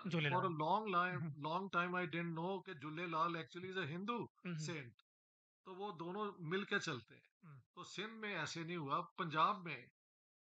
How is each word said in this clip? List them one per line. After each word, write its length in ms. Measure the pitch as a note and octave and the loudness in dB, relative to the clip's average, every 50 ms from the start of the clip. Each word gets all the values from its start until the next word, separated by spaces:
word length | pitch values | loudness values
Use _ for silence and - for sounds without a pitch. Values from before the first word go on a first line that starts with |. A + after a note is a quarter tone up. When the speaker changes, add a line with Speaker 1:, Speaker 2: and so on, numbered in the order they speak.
| - | -2
Speaker 1:
जुल्ले 240 | F#3 D#3+ E3+ D3+ C#3+ | 0 2 4 4 4
Speaker 2:
for 100 | C3+ F3+ | 4 4
a 100 | F#3 F#3 | 4 2
Speaker 1:
लाल। 20 | E3+ | 2
Speaker 2:
long 420 | D3 D#3 D#3+ F3+ G#3+ A3 G#3+ F#3 | 2 4 4 4 4 4 4 4
line, 280 | F3 F3+ F3+ F3+ F3+ D#3+ | 4 4 4 2 -2 -2
Speaker 1:
हम्म। 260 | E3 C3+ D3 C#3+ D#3 | -4 -4 -4 -2 0
Speaker 2:
long 260 | D#3+ F3+ G3 G3 - | 0 0 0 2 2
time 200 | F3 F3 F3+ F3 | 2 2 2 2
I 200 | F3+ F3+ E3 C#3+ | 0 0 0 0
didn't 240 | E3+ E3+ E3+ E3 D#3+ | -2 -2 -2 -2 -2
know 240 | E3 F#3 G3 F#3+ E3 | 0 0 -2 -2 -4
कि 80 | F#3+ F#3 | -8 -10
जुल्ले 320 | D3 B2 D#3 D3+ D#3+ F3+ | -8 -8 -6 -4 -4 -2
लाल 260 | F3 E3 D#3+ E3 E3+ E3+ | 0 2 2 2 2 2
actually 420 | E3 D#3+ - - F3 F3+ F#3 F#3 | 0 -4 -6 -8 -8 -8 -6 -4
is 100 | F#3+ F3+ | -2 -2
a 60 | C3+ D#3 | -2 -2
Hindu 300 | F3 G3 G#3 A#3+ A#3 - - _ _ - | -2 -2 -2 -2 -2 -2 -6 _ _ -8
Speaker 1:
हम्म। 200 | F#3 F3 D3+ D#3 | -6 -4 -4 -4
Speaker 2:
saint। 360 | D3 E3+ D3+ C3+ A#2+ - - - _ _ _ _ _ _ _ _ _ _ _ _ | -4 -4 -6 -8 -10 -14 -20 -20 _ _ _ _ _ _ _ _ _ _ _ _
तो 100 | F#3 F#3+ | -12 -8
वो 180 | F3+ G3+ G#3 F#3+ | -6 -4 -4 -4
दोनों 420 | D3 E3 F3 F3+ G#3 G#3+ G3+ F#3 F3 | -4 -4 -4 -2 -2 -2 -4 -4 -4
मिलके 380 | F3 D3+ F3 G3 G3+ - G#3 G3 | -4 0 0 0 0 2 0 0
चलते 360 | - E3 D3 B2 A2 - C3+ | 0 0 -4 -4 -6 -12 -18
हैं। 140 | B2 - _ _ _ - | -20 -20 _ _ _ -20
Speaker 1:
हम्म। 180 | D#3+ C#3+ C3 - _ _ | -20 -18 -18 -20 _ _
Speaker 2:
तो 100 | F#3+ F3 | -14 -14
सिंध 260 | - - - G3 A3 | -10 -6 -6 -6 -6
में 240 | A3+ A3 G#3+ G#3 G3+ | -6 -6 -4 -4 -2
ऐसे 300 | E3+ D3+ C3+ - E3+ E3 | -2 -2 -4 -4 -4 -4
नहीं 120 | D#3+ F3 | -2 -2
हुआ, 240 | F3 D3+ C#3 D3 E3 | -2 0 2 2 2
पंजाब 680 | E3+ - - - F#3 E3 D3 D#3 D#3+ F#3 G#3 G3 F3 | 2 0 -4 -6 -4 0 6 6 6 6 6 2 -4
में, 240 | E3+ D3 B2 B2 C3 - _ _ _ _ _ _ _ _ _ | -6 -6 -8 -8 -12 -20 _ _ _ _ _ _ _ _ _